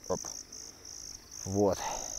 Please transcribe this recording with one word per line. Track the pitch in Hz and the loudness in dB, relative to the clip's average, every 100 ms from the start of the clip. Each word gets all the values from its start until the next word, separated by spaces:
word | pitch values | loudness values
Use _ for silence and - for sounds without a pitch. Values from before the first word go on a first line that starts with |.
| - | -2
оп. | 90 - - - - - - - - - - - - | -2 -2 -10 -12 -14 -14 -14 -16 -14 -12 -14 -14 -8
Вот. | 95 101 101 87 - - - | 0 6 6 6 0 -2 -4